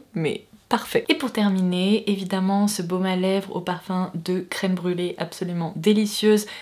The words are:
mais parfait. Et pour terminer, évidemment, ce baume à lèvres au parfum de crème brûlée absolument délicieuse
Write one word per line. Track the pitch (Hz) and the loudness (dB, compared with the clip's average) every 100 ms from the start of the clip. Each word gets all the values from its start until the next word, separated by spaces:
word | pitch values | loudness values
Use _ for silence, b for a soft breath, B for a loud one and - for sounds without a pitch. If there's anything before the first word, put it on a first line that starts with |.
| - | -8
mais | - 151 - - - - | -4 -4 -4 -12 -20 -4
parfait. | 233 - 240 - | -2 0 -2 0
Et | |
pour | 339 254 | 0 0
terminer, | 220 208 190 180 180 190 214 - | 0 2 2 2 2 2 2 2
évidemment, | 196 185 190 190 202 208 | -2 -2 0 2 2 2
ce | 208 | 0
baume | 170 185 190 | -2 0 0
à | 185 | 2
lèvres | 190 196 196 - | 2 0 -2 -6
au | |
parfum | 175 170 - 185 185 | -4 -6 -4 -2 -2
de | 170 165 185 | -4 -4 -4
crème | 185 - 190 | -4 -4 -2
brûlée | 180 180 175 180 - | 0 -2 -2 -4 -6
absolument | 165 - 180 175 165 160 | -10 -6 -6 -4 -4 0
délicieuse | 208 208 208 - 214 208 208 B | 2 4 2 2 4 4 2 B